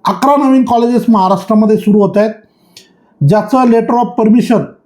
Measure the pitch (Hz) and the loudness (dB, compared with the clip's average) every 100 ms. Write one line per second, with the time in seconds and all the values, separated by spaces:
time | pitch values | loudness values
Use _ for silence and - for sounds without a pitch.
0 | 202 185 269 285 269 262 233 233 240 240 | -4 -2 0 2 2 0 2 0 0 0
1 | 233 220 185 190 - 220 214 220 208 208 | 0 0 0 -2 0 0 2 0 2 0
2 | 196 208 214 - _ _ _ - _ _ | 2 0 -2 -6 _ _ _ -20 _ _
3 | _ _ 139 208 208 254 247 226 220 240 | _ _ -2 -2 -2 -2 2 0 0 -2
4 | 240 - 220 233 - 214 - - | -2 -2 2 2 2 -2 -4 -16